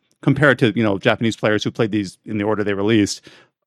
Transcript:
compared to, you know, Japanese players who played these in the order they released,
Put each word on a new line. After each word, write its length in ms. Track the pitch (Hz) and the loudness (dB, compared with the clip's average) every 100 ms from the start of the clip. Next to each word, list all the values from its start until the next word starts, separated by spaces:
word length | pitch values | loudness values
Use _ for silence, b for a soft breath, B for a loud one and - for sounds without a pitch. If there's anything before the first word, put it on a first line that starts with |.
| _ _ | _ _
compared 340 | 147 131 147 127 | -2 2 2 4
to, 140 | 117 107 | 2 2
you 60 | |
know, 140 | 110 98 | 0 0
Japanese 380 | 123 107 117 - | 0 0 -2 -2
players 280 | 113 107 | -2 0
who 60 | 120 | -2
played 220 | - 110 | -4 -4
these 260 | 107 92 - - | -2 -6 -12 -10
in 140 | 107 | -6
the 40 | |
order 200 | 104 104 | -4 -2
they 100 | 101 | -2
released, 480 | 98 104 113 98 - b b b _ | -2 2 2 2 -4 b b b _